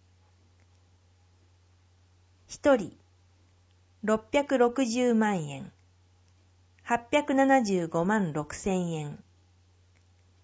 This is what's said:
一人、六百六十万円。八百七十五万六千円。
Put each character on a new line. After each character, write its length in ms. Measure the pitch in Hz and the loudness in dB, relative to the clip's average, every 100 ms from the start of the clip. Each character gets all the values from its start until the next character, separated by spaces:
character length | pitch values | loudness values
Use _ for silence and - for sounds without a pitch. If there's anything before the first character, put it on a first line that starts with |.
| _ _ _ _ _ _ _ _ _ _ _ _ _ _ _ _ _ _ _ _ _ _ _ _ _ | _ _ _ _ _ _ _ _ _ _ _ _ _ _ _ _ _ _ _ _ _ _ _ _ _
一 280 | - 294 | -2 2
人、 220 | 254 165 - _ _ _ _ _ _ _ _ _ _ | 2 0 -14 _ _ _ _ _ _ _ _ _ _
六 160 | 208 220 - | -2 -2 0
百 260 | 285 285 269 | -2 0 2
六 280 | 240 240 | 2 2
十 280 | 247 233 247 | -2 0 2
万 340 | 220 214 190 147 | 2 2 -2 -6
円。 220 | 139 - _ _ _ _ _ _ _ _ _ _ _ | -12 -14 _ _ _ _ _ _ _ _ _ _ _
八 140 | - 233 | -6 -6
百 380 | - 294 285 | 0 -2 0
七 280 | 269 269 269 | 2 4 4
十 240 | 214 185 165 | 2 -2 -2
五 160 | 165 175 | -2 0
万 260 | 220 180 | 0 -2
六 220 | 151 151 | -4 -8
千 360 | - 202 185 175 | -8 -4 -4 -4
円。 260 | 160 147 - - _ _ _ _ _ _ _ _ _ _ _ | -6 -10 -14 -20 _ _ _ _ _ _ _ _ _ _ _